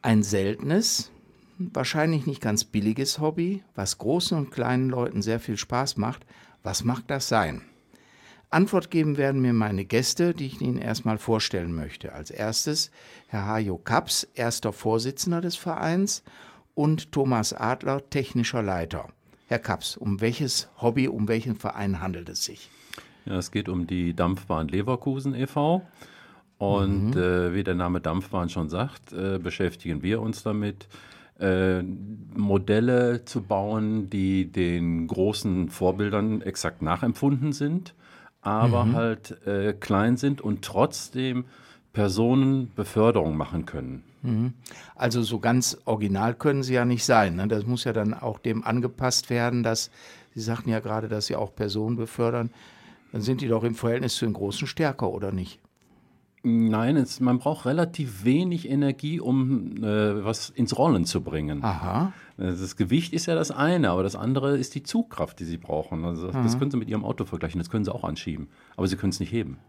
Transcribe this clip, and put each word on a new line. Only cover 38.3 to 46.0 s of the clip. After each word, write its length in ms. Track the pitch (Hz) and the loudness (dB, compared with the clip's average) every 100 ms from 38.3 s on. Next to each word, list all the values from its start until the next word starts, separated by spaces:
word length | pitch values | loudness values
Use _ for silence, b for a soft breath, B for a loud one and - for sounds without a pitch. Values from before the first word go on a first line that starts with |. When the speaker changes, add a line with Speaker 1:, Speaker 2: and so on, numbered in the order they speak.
| _ | _
Speaker 2:
aber 440 | 101 107 120 120 110 | -2 2 4 4 4
Speaker 1:
Mhm. 80 | |
Speaker 2:
halt, 520 | 120 117 110 - - - | 2 0 -2 -8 -8 -2
äh, 280 | 101 101 101 | 0 0 -2
klein 380 | - 101 110 123 | 2 4 4 4
sind 240 | 139 139 | 2 0
und 220 | 107 98 | -2 -4
trotzdem 840 | - 92 147 - - 127 131 123 127 B B B _ | -2 2 2 0 -8 -4 -2 -2 -6 B B B _
Personenbeförderung 1400 | - 104 92 117 131 135 135 120 - 98 107 113 104 80 78 | 0 2 4 4 6 4 2 -2 -6 -2 4 6 4 0 -2
machen 300 | 73 85 82 | -2 -4 -6
können. 380 | - 64 - - _ | -8 -8 -12 -14 _
Speaker 1:
Mhm. 320 | 127 110 127 123 B B B | -2 0 0 -4 B B B
Also 280 | - 123 120 | -2 0 2
so 180 | 110 113 | 0 0
ganz 360 | 117 123 123 - | 2 4 2 -2
original 500 | - 107 | -2 0